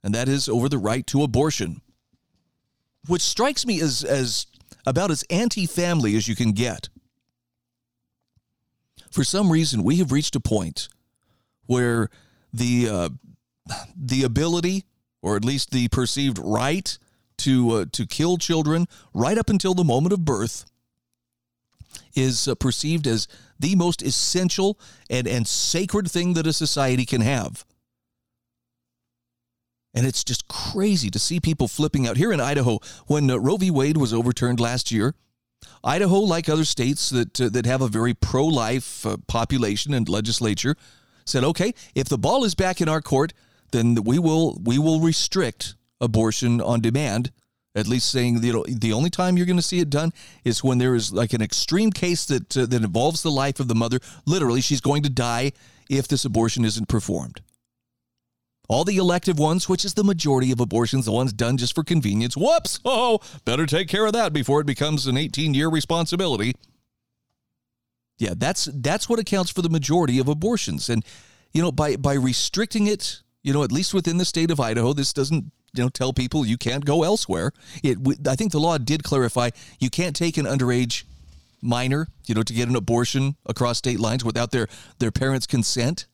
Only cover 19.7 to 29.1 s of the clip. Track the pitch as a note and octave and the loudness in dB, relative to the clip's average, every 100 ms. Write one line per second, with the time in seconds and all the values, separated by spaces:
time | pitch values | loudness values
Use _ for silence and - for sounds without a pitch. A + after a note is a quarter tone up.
19.7 | F#3 E3 A#2+ E3+ G3 D#3 A2 A#2 - - | 2 2 2 2 2 0 -2 -2 -6 -16
20.7 | _ _ _ _ _ _ _ _ _ _ | _ _ _ _ _ _ _ _ _ _
21.7 | _ - - _ - C3 A#2 - A2+ B2+ | _ -20 -20 _ 0 0 0 -2 0 -2
22.7 | A#2 D3 E3 C#3 A2+ - - - _ D3+ | -2 -2 -2 0 -2 -4 -12 -20 _ 0
23.7 | F#3+ F3 D#3+ - - - F3+ F#3 - G3 | 2 2 0 -2 -2 0 0 0 0 -2
24.7 | G#3+ - - - B2+ A#2 A#2+ A2 - - | -2 -14 -20 -6 -4 -2 -2 -2 -2 -2
25.7 | E3 F#3+ G#3 F3+ F3 F3 E3+ D#3+ D#3 D#3+ | -2 -2 -2 -2 -2 0 0 0 0 -2
26.7 | D3 C3+ B2+ B2 B2+ A2+ C3+ D#2 - - | 0 0 0 0 0 0 0 -4 -12 -20
27.7 | _ _ _ _ _ _ _ _ _ _ | _ _ _ _ _ _ _ _ _ _
28.7 | _ _ _ _ | _ _ _ _